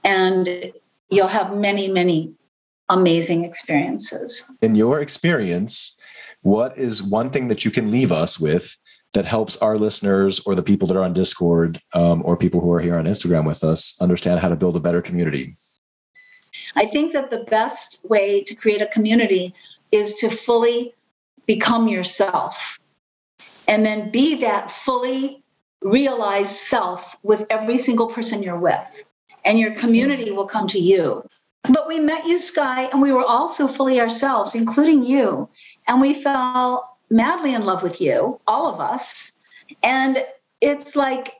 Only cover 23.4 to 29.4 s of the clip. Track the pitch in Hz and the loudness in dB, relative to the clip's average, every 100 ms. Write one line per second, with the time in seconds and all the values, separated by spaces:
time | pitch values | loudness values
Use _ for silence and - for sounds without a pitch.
23.4 | - - - 214 214 214 214 233 294 294 | -20 -8 -2 2 0 -2 -4 0 2 0
24.4 | 240 208 - - - 254 254 262 269 - | -2 -2 -6 -8 -4 -4 -4 -4 -6 -8
25.4 | _ _ _ _ 196 233 277 247 208 202 | _ _ _ _ 0 2 2 -2 -2 -2
26.4 | 196 - - 240 185 180 - - 202 214 | -4 -6 -2 -2 -2 -8 -14 -12 0 0
27.4 | 214 220 220 247 254 226 226 - 226 214 | 0 -2 0 -2 0 0 -2 -4 -6 -4
28.4 | 190 175 175 - - - - _ _ _ | -6 -2 0 0 -4 -20 -20 _ _ _